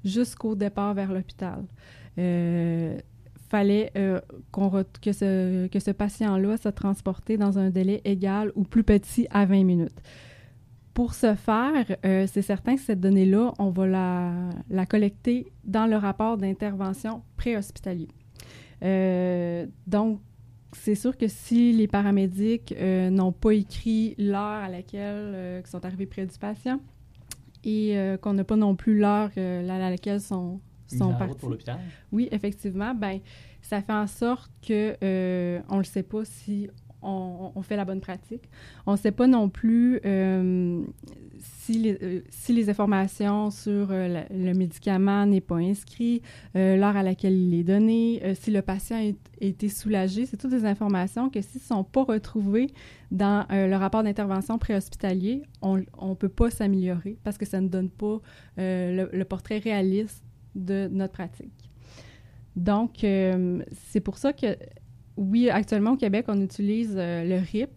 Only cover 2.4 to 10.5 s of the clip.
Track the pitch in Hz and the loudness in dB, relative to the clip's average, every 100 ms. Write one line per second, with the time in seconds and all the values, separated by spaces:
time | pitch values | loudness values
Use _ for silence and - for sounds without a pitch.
2.4 | 170 170 170 165 165 - - - - - | 0 0 0 0 -2 -6 -12 -20 -20 -20
3.4 | - 214 202 208 214 196 196 185 - - | -2 2 4 4 2 0 0 0 -4 -20
4.4 | - - 196 190 190 - 214 202 196 190 | -10 0 2 2 -2 -4 -4 0 2 2
5.4 | 185 185 185 196 202 196 208 - 214 190 | 2 0 0 -2 -2 -2 -4 0 0 2
6.4 | 196 220 214 196 196 196 - 185 - 220 | 2 0 -2 -2 -2 -2 -4 -6 -2 0
7.4 | 202 196 190 180 190 214 202 196 196 196 | 2 2 2 2 0 0 0 0 0 0
8.4 | 214 - 190 226 220 208 - - 233 202 | -2 -2 2 2 6 4 4 -2 2 2
9.4 | 196 196 185 175 165 - - - - - | 6 6 6 4 0 -6 -20 -20 -20 -20
10.4 | - | -20